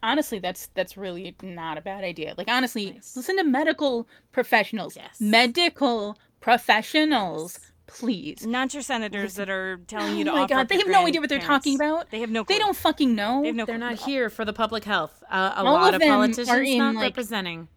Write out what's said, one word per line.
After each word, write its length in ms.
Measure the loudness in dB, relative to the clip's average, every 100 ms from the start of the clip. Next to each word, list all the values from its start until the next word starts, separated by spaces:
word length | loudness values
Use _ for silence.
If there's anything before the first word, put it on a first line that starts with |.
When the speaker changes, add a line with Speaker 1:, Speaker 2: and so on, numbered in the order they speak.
Speaker 1:
Honestly, 360 | 0 0 0 -4
that's, 300 | -6 -8 -10
that's 220 | -4 -4 -4
really 400 | -10 -8 -12 -12
not 340 | -14 -10 -8 -8
a 60 |
bad 200 | -8 -8
idea. 320 | -8 -8 -10 -8
Like, 100 | -2
honestly, 440 | 0 0 -4 -8
Speaker 2:
Nice. 220 | -10 -14
Speaker 1:
listen 220 | -12 -4 0
to 80 |
medical 640 | 2 2 2 0 0 -2 -6 -16 _
professionals. 640 | -4 2 2 2 -4 -8 -12
Speaker 2:
Yes. 240 | -20 -4
Speaker 1:
Medical 1000 | 4 6 6 4 0 2 0 0 -4 -10 _ _
professionals, 1200 | 2 2 6 4 4 2 2 2 0 -6 -8 -10
Speaker 2:
Yes. 100 | -20 _ -20
Speaker 1:
please. 600 | -8 -4 -4 -6 -8 -6
Speaker 3:
Not 260 | -2 -4
your 100 | -6
senators 400 | -4 -4 -4 -6
Speaker 1:
Listen. 180 | -6 -6
Speaker 3:
that 80 | -6
are 260 | -4 -6 -8 -10
telling 280 | -6 -4
Speaker 1:
Oh 20 | -2
Speaker 3:
you 80 |
to 80 | 0
Speaker 1:
my 60 | 0
Speaker 3:
offer 140 | 2
Speaker 1:
God, 140 | 2 2
they 80 | 2
Speaker 3:
up 40 | 4
your 80 |
Speaker 1:
have 80 | 6
no 40 | 4
idea 140 | 2
what 80 | -2
they're 100 | -2
Speaker 3:
grandparents. 260 | 2 2 2
Speaker 1:
talking 100 | 0
about. 340 | 0 -2 -4
Speaker 3:
They 100 | -8
have 100 | -4
no 120 | -4
Speaker 1:
They 120 | 0
Speaker 3:
clue. 100 | 0
Speaker 1:
don't 120 | 2 -2
fucking 380 | -4 0 0
know. 280 | 2 0 -2
Speaker 3:
They 60 | -2
have 80 | -2
no 100 | -4
Speaker 2:
They're 100 | -6
Speaker 3:
clue. 80 | -6
Speaker 2:
not 80 | -6
here 300 | -4 -2 -2
for 160 | -4 -8
the 60 |
public 300 | -4 -4 -4
health. 380 | -2 -2 -2 -8 -6
Uh, 220 | -2 -2 0
a 80 |
Speaker 1:
All 80 | 4
Speaker 2:
lot 140 | 6 6
Speaker 1:
of 40 | 6
Speaker 2:
of 40 |
Speaker 1:
them 100 | 6
are 40 | 6
Speaker 2:
politicians 520 | 4 0 2 2 4
Speaker 1:
in, 100 | 2
Speaker 2:
not 160 | 2 2
Speaker 1:
like, 60 |
Speaker 2:
representing. 640 | -2 -4 -6 -4 -6 -8 -14